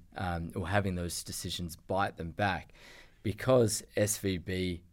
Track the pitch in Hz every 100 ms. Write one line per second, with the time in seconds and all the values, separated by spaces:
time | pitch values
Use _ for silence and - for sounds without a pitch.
0 | - - 92 85 85 104 87 101 98 87
1 | 87 - - - 90 90 85 82 - 95
2 | 104 - 82 78 101 85 - - - -
3 | - - 107 - - 127 117 - - -
4 | 104 - 98 92 90 92 92 85 -